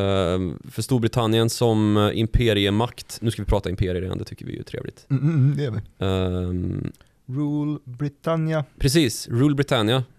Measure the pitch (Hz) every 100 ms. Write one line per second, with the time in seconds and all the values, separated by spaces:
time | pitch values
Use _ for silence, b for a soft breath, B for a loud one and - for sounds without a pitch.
0 | 98 98 85 92 90 - - - - 127
1 | 113 123 110 113 113 - 120 107 107 104
2 | 104 78 113 - 113 101 98 104 123 -
3 | - - 113 107 98 101 87 90 90 90
4 | 92 90 - - - - - - - -
5 | - 131 147 156 139 143 139 104 - -
6 | 95 92 92 90 90 90 92 95 - -
7 | b b - 131 147 147 147 147 127 123
8 | 147 - 165 165 160 156 139 - 139 165
9 | 123 - - 117 147 139 - 127 107 127
10 | 123